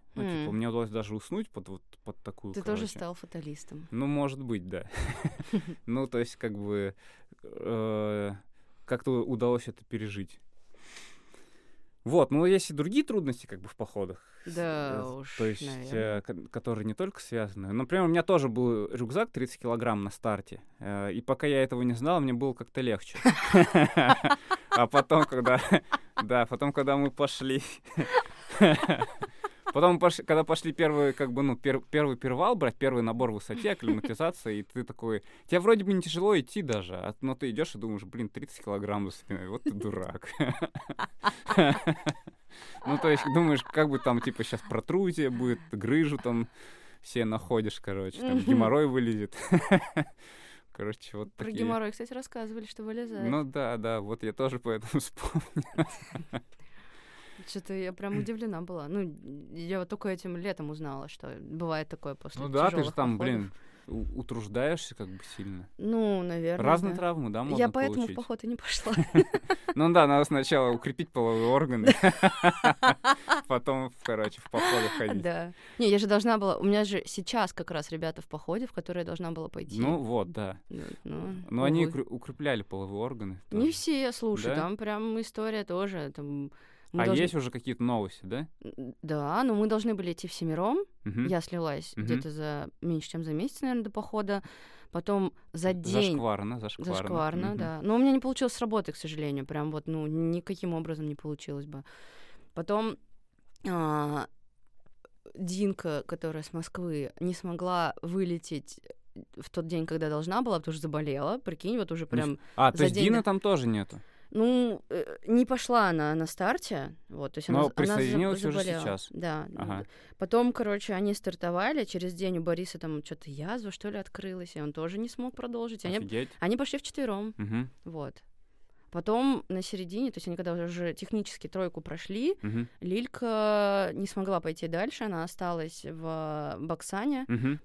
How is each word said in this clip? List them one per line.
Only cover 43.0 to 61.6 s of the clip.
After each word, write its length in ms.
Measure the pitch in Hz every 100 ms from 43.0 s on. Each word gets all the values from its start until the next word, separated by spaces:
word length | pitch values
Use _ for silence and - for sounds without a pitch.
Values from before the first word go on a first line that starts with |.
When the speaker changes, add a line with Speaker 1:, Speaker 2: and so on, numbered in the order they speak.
| 160
Speaker 1:
есть, 200 | 143 143
думаешь, 320 | 160 165 139
как 260 | - 151 151
бы 80 | 135
там, 200 | 131 120
типа, 220 | 127 -
щас 180 | - -
протрузия 680 | - 113 - 180 190 160 135
будет, 320 | 120 123 117 -
грыжу 460 | 107 110 151 151 139
там 320 | 123 117 117 - - - - -
себе 220 | - 120 110
находишь, 540 | 107 - 113 104 -
короче, 420 | - 98 95 - 254
там 160 | 254
Speaker 2:
Мгм. 20 |
Speaker 1:
геморрой 420 | 196 269 110 143 147
вылезет. 480 | 127 117 107 104 - -
<laughs> 640 | 175 - 190 - 156 - - - - - - -
Короче, 440 | - 104 107 - 104
вот 160 | 196 -
Speaker 2:
Про 100 | 214
Speaker 1:
такие. 20 |
Speaker 2:
геморрой, 380 | 214 226 226 214
кстати, 220 | 214 233
рассказывали, 520 | 254 - 233 220 220
что 200 | 214 -
вылезает. 520 | 214 226 240 208 - 302
Speaker 1:
Ну 80 |
да, 320 | 135 143 120 117
да, 240 | 113 110
вот 220 | 101 117
я 80 | 110
тоже 260 | - 135 127
поэтому 420 | 117 110 110 143
<laughs> 0 |
вспомнил. 640 | - - - 165 - 156 - - - - - - - - - - - - - - - - - - -
Speaker 2:
Че-то 280 | 196 190
я 180 | 196 185
прям 240 | 185 196 208
удивлена 460 | 202 220 226 170
была. 240 | 175 170 147
Ну, 120 | 202 180 147 - 143 -
я 260 | 165 170 190
вот 80 | 180
только 200 | 208 202
этим 280 | 185 185 175
летом 340 | 196 175 151
узнала, 380 | 151 151 135 147
что 280 | - 131 135
бывает 480 | 151 160